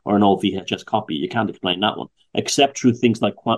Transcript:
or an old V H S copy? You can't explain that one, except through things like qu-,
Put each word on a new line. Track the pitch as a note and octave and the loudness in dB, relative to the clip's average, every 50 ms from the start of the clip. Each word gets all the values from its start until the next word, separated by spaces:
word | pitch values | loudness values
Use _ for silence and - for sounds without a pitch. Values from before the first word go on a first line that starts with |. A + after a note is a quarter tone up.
| - | -4
or | - G#2 | 0 2
an | G2+ | 4
old | G#2 G2 G2 F#2+ | 4 4 4 2
V | - G2 F#2 F#2+ | 0 -2 -2 -2
H | F2+ - | -4 -6
S | G#2 - | -6 -6
copy? | - - - G#2+ - - D#2+ | -6 -4 -4 -4 -2 -4 -6
You | F2+ F2+ F2+ | -4 -4 -4
can't | - A#2 A2 F#2 | -2 -2 -2 -4
explain | - - - F#2 F2 F2+ | -6 -6 -4 -4 -2 0
that | G2 A2 - | 0 -2 -2
one, | - - - _ _ _ _ - | -4 -10 -14 _ _ _ _ -4
except | - G3+ - - - C#3+ C#3 - - | -4 -4 -2 2 2 2 2 2 2
through | - B2+ A#2 | 2 2 2
things | - - A#2 G#2+ - | 4 2 0 2 2
like | - G2+ - | -2 -4 -4
qu-, | - - A#2 A2+ | -4 -2 -2 -2